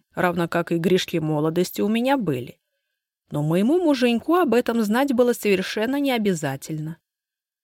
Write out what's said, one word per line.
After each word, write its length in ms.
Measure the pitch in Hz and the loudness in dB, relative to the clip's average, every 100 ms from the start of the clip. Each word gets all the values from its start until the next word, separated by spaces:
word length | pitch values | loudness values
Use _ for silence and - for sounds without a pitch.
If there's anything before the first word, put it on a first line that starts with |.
| _ | _
равно 340 | - 175 175 170 | -2 -2 0 -2
как 240 | 170 170 | -2 -2
и 60 | 170 | 0
грешки 400 | 165 180 - 170 | 2 2 0 -4
молодости, 640 | 156 151 156 170 185 - | -2 0 0 0 -2 -2
у 60 | 202 | -2
меня 280 | 226 254 277 | 0 0 0
были. 420 | 175 127 120 - _ _ _ _ _ _ - | 0 -4 -6 -16 _ _ _ _ _ _ -8
Но 120 | 147 | -4
моему 360 | 151 175 220 349 | 0 2 2 2
муженьку 580 | 330 262 240 233 - 349 | 2 2 2 0 2 2
об 180 | 339 | 4
этом 280 | 240 240 233 | 2 0 0
знать 300 | 208 233 277 | 0 0 2
было 220 | 240 247 | 2 2
совершенно 680 | 233 208 190 185 214 226 277 | 2 0 0 0 -4 -2 -2
не 100 | 277 | 0
обязательно. 840 | 240 202 170 147 135 - 156 156 165 _ _ _ _ _ _ | 0 0 -2 -4 -6 -8 -10 -10 -12 _ _ _ _ _ _